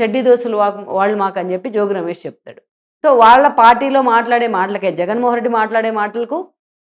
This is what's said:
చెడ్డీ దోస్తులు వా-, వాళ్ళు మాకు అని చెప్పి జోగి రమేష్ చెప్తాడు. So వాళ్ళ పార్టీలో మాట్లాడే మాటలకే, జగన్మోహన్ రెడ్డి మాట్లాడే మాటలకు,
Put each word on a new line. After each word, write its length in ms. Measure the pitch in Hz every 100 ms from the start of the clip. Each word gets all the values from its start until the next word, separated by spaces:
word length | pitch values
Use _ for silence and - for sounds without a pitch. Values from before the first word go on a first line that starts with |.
చెడ్డీ 200 | 226 254
దోస్తులు 340 | 247 240 240 208
వా-, 280 | 202 202 196
వాళ్ళు 280 | 190 202 208
మాకు 220 | 190 190
అని 140 | 180
చెప్పి 180 | 185 240
జోగి 240 | 208 202
రమేష్ 320 | 196 170 175 151
చెప్తాడు. 340 | - - - _ _ _ _
So 80 | 302 247
వాళ్ళ 300 | 226 254 285
పార్టీలో 540 | - 226 233 277 269
మాట్లాడే 440 | 247 226 233 240 233
మాటలకే, 460 | 196 196 202 185
జగన్మోహన్ 440 | 165 175 226 247 233
రెడ్డి 140 | 233
మాట్లాడే 400 | 226 214 226 226
మాటలకు, 560 | 220 208 220 233 320 370 _ _ _